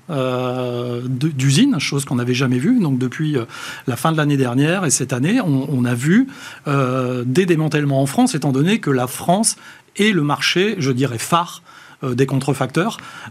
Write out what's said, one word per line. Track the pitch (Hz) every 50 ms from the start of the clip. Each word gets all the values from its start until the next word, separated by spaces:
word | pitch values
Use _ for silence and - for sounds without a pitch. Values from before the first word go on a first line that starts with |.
| _ -
euh, | 156 135 127 127 123 123 127 123 127 127 123 123 120 120 123 123 120 120 127
de, | 127 131 123 147 165
d'usines, | 147 127 131 139 135 190 269 285 226 151
chose | - - 147 139 139
qu'on | - 127
n'avait | 120 120 123
jamais | 123 127 139 123 127 123
vue. | 143 220 262 240
Donc | 175 143 131
depuis, | 127 131 120 - - 156 151 147
euh, | 123 113 - - - - - - - -
la | 135 117
fin | - - 160
de | 160
l'année | 156 147 147 143 135
dernière | 131 120 120 135 147 160 180 202 180
et | 135
cette | - - 131 -
année, | 131 120 135 180 233 262
on, | 202 160 139 131 139 151
on | 143 123 123
a | 120
vu, | 123 120 135 156 190 240 269 262 - - - - - - -
euh, | 151 139 139 131 123 127 131 127 123 127 123 120
des | 127 131 180 196
démantèlements | 180 165 151 156 151 156 147 147 143 135 135
en | 139
France, | 139 - 233 254 247 -
étant | 139 156 143
donné | 127 135 151 190 220 226
que | - 147
la | 135 123 127
France | 123 - - - 175 180 208 226 - - - - - - - _ _ - -
est | 202 214
le | 202 165
marché, | 147 147 139 - - - - 175 196 220 208 190
je | 127 139
dirais, | 123 123 139 120 117 110
phare, | - - 175 170 170 - - - - - - - - - - -
euh, | 143 127 123
des | 123 135
contrefacteurs, | 135 135 135 139 147 135 - 131 131 - 160 190 226 - - - - - - - 113